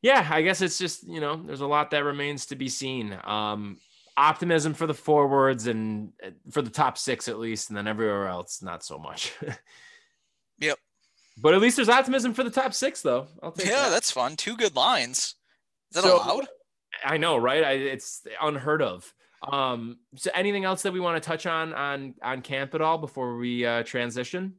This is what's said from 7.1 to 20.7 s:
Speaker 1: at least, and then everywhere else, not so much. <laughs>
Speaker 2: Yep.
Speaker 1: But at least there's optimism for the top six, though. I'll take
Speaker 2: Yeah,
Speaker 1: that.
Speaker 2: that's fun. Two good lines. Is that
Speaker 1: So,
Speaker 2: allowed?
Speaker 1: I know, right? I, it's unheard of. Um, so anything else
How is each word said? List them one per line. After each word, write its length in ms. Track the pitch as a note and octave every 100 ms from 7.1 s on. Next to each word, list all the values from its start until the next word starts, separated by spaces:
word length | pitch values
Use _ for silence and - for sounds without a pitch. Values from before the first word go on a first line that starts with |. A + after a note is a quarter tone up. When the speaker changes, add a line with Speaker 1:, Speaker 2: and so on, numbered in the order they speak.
| B2 -
Speaker 1:
at 100 | A2+
least, 320 | A2+ A2 -
and 60 | G#2
then 100 | G#2
everywhere 400 | G#2+ A2 G2+ G2
else, 360 | F2+ F2+ -
not 220 | F#2 E2
so 140 | - C#2+
much. 340 | D2+ - - -
<laughs> 20 | D#3 A2+ _ - - - _ _ _ _ _ _
Speaker 2:
Yep. 200 | D3+ - _ _ _ _ _ -
Speaker 1:
But 160 | D3
at 60 | F#3
least 140 | A#3
there's 140 | A#3+ A3
optimism 460 | B3 B3+ C4 B3
for 100 | A#3
the 60 | B3
top 220 | B3 C4
six, 300 | - C4 -
though. 240 | D3 B2 D3 -
I'll 80 | D#3
take 160 | E3+ F#3
Speaker 2:
Yeah, 160 | B3+
Speaker 1:
that. 40 | C4+
Speaker 2:
that's 240 | E3+ -
fun. 240 | - B2+ D#3
Two 200 | - A3+
good 200 | A3 C3
lines. 580 | D3 A3+ A#2+ C3 - - _ _ _ _ _
Is 40 | E3
that 80 |
Speaker 1:
So, 140 | F#3 F3+
Speaker 2:
allowed? 280 | A2+ G3+ C#4 - _ _ _ -
Speaker 1:
I 120 | C3+ D#3
know, 200 | E3 C#3
right? 280 | A#2+ C#3+
I, 80 | D3+
it's 520 | C3+ C3+ C3 - - - G2+
unheard 400 | D3+ D3 C3 D#3
of. 320 | B2+ F#2 - _ _ _ C3+
Um, 480 | C#3 C3 B2 A#2 A#2+ _
so 160 | C3+ F#3
anything 300 | F3+ G3+ G3+
else 180 | F#3+